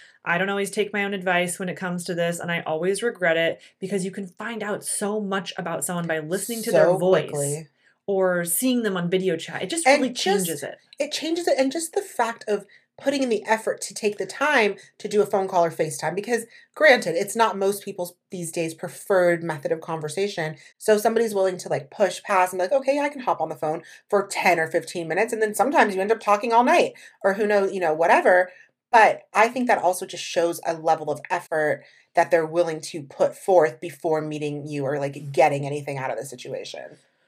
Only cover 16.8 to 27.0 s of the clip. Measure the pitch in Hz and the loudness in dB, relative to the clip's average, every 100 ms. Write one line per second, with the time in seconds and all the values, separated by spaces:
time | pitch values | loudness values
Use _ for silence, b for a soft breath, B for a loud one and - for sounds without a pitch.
16.8 | 302 247 175 165 202 226 220 196 196 202 | 6 6 4 -2 -2 0 0 2 0 -2
17.8 | - 190 175 - _ 180 160 175 160 160 | -6 -8 -10 -12 _ -10 -6 -4 -4 -6
18.8 | 175 - - 190 175 170 165 147 - 160 | -10 -6 2 4 4 2 -2 -4 -4 -4
19.8 | - 160 151 185 202 190 156 151 b b | -6 -6 -6 -4 -4 -4 -6 -8 b b
20.8 | - 208 220 226 226 202 190 180 185 143 | 2 4 4 2 0 0 0 -2 -4 -6
21.8 | 139 - 190 - - 190 185 185 180 269 | -4 -2 0 -2 0 2 2 0 0 0
22.8 | 262 285 285 285 - - 160 151 156 165 | 0 0 -2 -4 -4 -2 -4 -4 -4 -4
23.8 | B B B 202 196 - 196 170 160 170 | B B B -2 0 0 2 2 2 -2
24.8 | 156 180 160 165 233 220 214 208 254 311 | -4 -8 -4 -2 -2 0 0 0 2 4
25.8 | 214 190 202 226 - 208 240 226 254 339 | 2 2 0 0 2 2 2 2 4 4
26.8 | 160 - | 2 -2